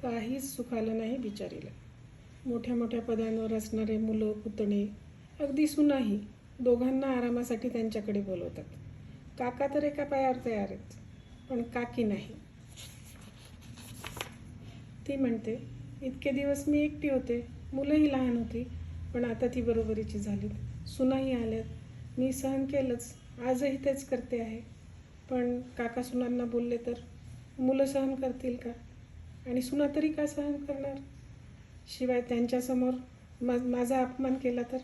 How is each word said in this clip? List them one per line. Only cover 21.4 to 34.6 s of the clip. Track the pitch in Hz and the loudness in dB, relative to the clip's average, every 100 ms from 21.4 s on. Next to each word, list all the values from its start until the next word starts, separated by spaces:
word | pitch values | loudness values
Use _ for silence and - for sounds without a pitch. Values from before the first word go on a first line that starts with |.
| 226 220 220 - - - - - | 0 -2 -4 -10 -12 -14 -10 0
मी | 262 | 2
सहन | 254 269 269 269 | 2 0 0 2
केलंच, | 285 262 240 - - - - 247 | 2 2 0 -4 -14 -18 -6 0
आजही | 247 277 269 277 | 2 2 2 0
तेच | 269 - | 0 -2
करते | 247 - 240 | -4 -2 -2
आहे. | 226 220 - - - - - - - | -2 -6 -10 -16 -18 -18 -18 -20 -2
पण | 254 247 247 - - | 0 2 0 -4 -4
काका | 233 247 | -2 -2
सुनांना | 247 247 240 247 240 | -2 0 2 0 2
बोलले | 240 240 233 | 0 0 -2
तर | 233 240 - - - - - - | -2 -6 -8 -16 -14 -14 -14 0
मुलं | 254 269 277 | 4 6 6
सहन | 277 269 269 | 4 2 2
करतील | 262 - 254 240 | -2 -2 -4 -4
का? | 240 240 - - - - - - 254 | -6 -10 -14 -18 -18 -16 -16 -12 -2
आणि | 247 | 0
सुना | 254 285 285 285 | 2 4 4 4
तरी | 311 | 2
का | 311 294 | 2 0
सहन | 294 285 285 285 | 0 -2 -2 -2
करणार? | 269 277 277 277 - - - - - - - - - | -4 -4 -6 -10 -16 -16 -16 -18 -18 -20 -20 -16 -2
शिवाय | 254 247 | 2 2
त्यांच्यासमोर | 247 240 240 247 247 254 254 254 - - - - | 2 2 4 2 2 4 4 2 -4 -16 -20 -4
मा-, | 247 247 | 0 2
माझा | 247 247 240 262 | 2 2 4 4
अपमान | 254 254 262 262 | 2 2 0 2
केला | 254 240 | 2 0